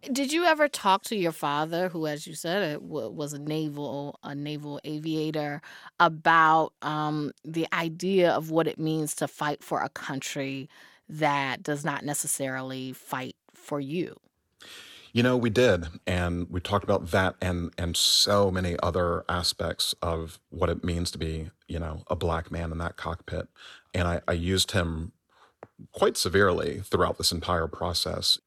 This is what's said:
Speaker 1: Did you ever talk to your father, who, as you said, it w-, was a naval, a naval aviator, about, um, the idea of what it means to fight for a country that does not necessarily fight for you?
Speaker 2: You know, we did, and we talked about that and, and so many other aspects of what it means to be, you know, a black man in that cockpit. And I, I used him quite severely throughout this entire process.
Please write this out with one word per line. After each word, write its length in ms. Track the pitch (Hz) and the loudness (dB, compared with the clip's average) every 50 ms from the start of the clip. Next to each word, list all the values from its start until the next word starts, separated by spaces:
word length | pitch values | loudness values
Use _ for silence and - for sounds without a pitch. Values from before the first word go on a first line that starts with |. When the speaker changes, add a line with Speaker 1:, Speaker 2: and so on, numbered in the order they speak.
| - - | -4 -2
Speaker 1:
Did 220 | 262 247 277 262 294 | 0 0 0 0 2
you 100 | 330 349 | 2 4
ever 240 | 349 311 302 302 285 | 4 6 6 4 2
talk 360 | - - - 202 190 196 - | 2 0 4 4 4 4 2
to 120 | - 233 | -2 -2
your 160 | 208 180 170 | 0 0 0
father, 560 | 156 - - 147 143 147 156 160 170 170 185 185 | 0 -2 -2 -2 0 0 0 0 0 -2 -2 -2
who, 200 | 165 170 156 151 | -2 -2 -4 -2
as 200 | 147 147 156 - | -4 -4 -8 -10
you 60 | 160 | -12
said, 280 | 151 - 165 170 202 202 | -8 -4 -2 0 0 0
it 180 | 156 147 147 | -2 -4 -6
w-, 280 | - 170 160 147 110 113 | -8 -8 -6 -6 -6 -6
was 220 | 165 160 147 147 147 | -6 -6 -6 -6 -6
a 60 | 143 | -8
naval, 800 | 147 151 151 156 156 151 143 143 147 135 123 139 143 143 - - - | -6 -4 -2 -2 -2 -4 -6 -6 -8 -6 -6 -6 -8 -8 -12 -12 -12
a 120 | 147 143 | -10 -8
naval 460 | 143 143 147 151 147 147 147 143 143 _ | -8 -6 -6 -8 -8 -8 -10 -10 -10 _
aviator, 760 | - 156 151 151 160 160 156 151 160 156 156 147 147 147 147 - - - - - - _ _ | -8 -8 -6 -4 -2 -2 0 -2 0 -2 -2 -2 -2 -6 -8 -10 -16 -20 -20 -20 -20 _ _
about, 720 | 175 170 160 156 - 170 165 165 160 156 160 160 156 - _ _ | 6 6 6 4 4 6 8 8 8 8 8 6 4 2 _ _
um, 500 | - 143 151 151 151 151 151 151 147 143 - _ _ | -6 -4 -2 -2 -2 -2 -2 -2 -4 -4 -6 _ _
the 220 | 156 160 165 160 - | -6 -4 -4 -2 0
idea 600 | - 180 165 165 160 170 175 185 196 190 175 170 | 0 -2 -2 -2 -4 -4 -2 2 4 6 6 6
of 200 | - 127 160 160 | 4 2 0 2
what 160 | 160 165 160 156 | 2 2 2 2
it 120 | - - | 0 -2
means 360 | 160 156 160 160 156 151 - | -2 -2 0 -2 -2 -4 -4
to 120 | - 151 139 | -4 -4 -6
fight 360 | - - 151 151 147 - - | -4 -4 -4 -2 -2 -4 -6
for 180 | - 160 135 | -4 -2 -2
a 80 | - 123 | -2 -4
country 760 | _ - - - 147 135 - - - 147 139 135 135 135 131 - _ - - - - _ _ _ | _ -10 -8 -6 -6 -6 -6 -6 -6 -4 -4 -4 -6 -8 -10 -12 _ -20 -20 -20 -20 _ _ _
that 560 | 156 151 156 147 143 143 135 135 127 - - | -4 0 2 2 2 2 0 -2 -4 -4 -2
does 220 | - 147 143 147 | -4 -4 -2 -2
not 180 | 160 143 135 - | -4 -4 -4 -4
necessarily 880 | 143 147 - - 147 - - 139 131 131 131 131 131 131 131 131 131 131 | -4 -4 -4 -2 -4 -4 -4 -4 -4 -4 -6 -6 -8 -8 -8 -8 -8 -10
fight 420 | - - - - 131 131 127 - _ _ _ _ | -12 -10 -8 -6 -6 -6 -8 -12 _ _ _ _
for 260 | - - - 151 147 | -20 -10 -6 -6 -6
you? 400 | 143 135 151 180 - - - - _ _ _ _ _ _ _ _ - - - - - - - - - - _ | -4 -4 -4 -4 -4 -4 -8 -16 _ _ _ _ _ _ _ _ -20 -20 -18 -18 -20 -20 -20 -20 -20 -4 _
Speaker 2:
You 100 | 113 120 | 4 4
know, 140 | 127 127 127 | 4 4 4
we 120 | 120 120 | 2 2
did, 380 | 101 120 123 123 98 87 85 80 - - _ | 4 6 6 6 6 4 0 -6 -12 -10 _
and 440 | - 92 90 87 87 87 87 85 - | -2 0 0 0 0 0 -2 -4 -4
we 100 | 85 90 | -6 -6
talked 240 | - - 104 101 - | -4 0 0 0 2
about 280 | - 101 - - 85 | 2 0 0 0 2
that 240 | 87 101 95 92 - _ | 2 2 2 2 0 _
and, 320 | - 90 90 87 85 82 - - | -2 -2 -2 -2 -4 -6 -6 -4
and 180 | 87 87 85 | -4 -2 0
so 560 | - - - - - - - 101 101 101 95 | 2 2 4 6 4 4 6 6 4 4 4
many 240 | 92 92 92 87 85 - - | 4 2 0 0 0 0 0
other 400 | 87 82 90 87 87 85 82 - - | 0 2 2 2 2 0 0 -2 -2
aspects 680 | 87 87 87 - - _ 90 82 82 - - - - _ | -2 0 0 0 -2 _ -4 -4 -2 -2 -2 -4 -2 _
of 380 | - 85 82 82 82 80 - - _ _ | -2 -2 -2 -2 -4 -6 -10 -16 _ _
what 200 | - 82 87 85 | -4 0 0 0
it 140 | 82 - - | 0 0 0
means 280 | 87 85 85 87 - | 0 0 0 -2 -2
to 60 | - - | -4 -4
be, 320 | - 80 80 80 80 82 - _ _ _ | -4 -4 -4 -4 -6 -8 -12 _ _ _
you 120 | 82 82 | -6 -6
know, 240 | 82 78 78 82 - - | -4 -6 -6 -8 -4 -4
a 80 | 90 | -4
black 360 | 85 90 85 82 82 80 - | -2 0 0 0 -2 -2 -4
man 200 | - 85 85 82 | -6 -4 -4 -4
in 60 | 80 82 | -4 -4
that 180 | 85 85 - - | -6 -6 -6 -8
cockpit. 500 | - 85 85 - - - - 78 - - _ _ - - - - _ _ - | -8 -8 -8 -8 -8 -8 -6 -6 -6 -8 _ _ -20 -20 -20 -20 _ _ -2
And 140 | 92 90 87 | 0 0 2
I, 140 | 85 78 - - | 0 -2 0 -2
I 60 | 87 | -2
used 380 | 87 85 90 95 92 - - - | 0 2 2 2 2 0 0 0
him 400 | 101 87 82 80 78 80 90 _ _ _ _ _ _ _ _ _ _ - _ _ _ 104 - | 0 0 0 -2 -4 -6 -8 _ _ _ _ _ _ _ _ _ _ -20 _ _ _ -20 -18
quite 260 | _ - 190 220 226 - | _ 2 2 2 2 2
severely 640 | - - 87 98 101 95 87 82 76 76 73 95 | -2 2 4 4 6 6 4 2 0 -2 -4 -4
throughout 360 | 98 - - 85 87 82 - - | -6 -2 2 2 2 2 0 0
this 140 | 101 - | 0 0
entire 360 | 90 85 - - 87 85 80 80 | 0 0 -2 0 0 0 0 -2
process. 720 | - - 90 87 87 - - - 87 85 - - - - _ | -4 -4 -4 -4 -2 -2 -2 -4 -4 -2 2 2 0 0 _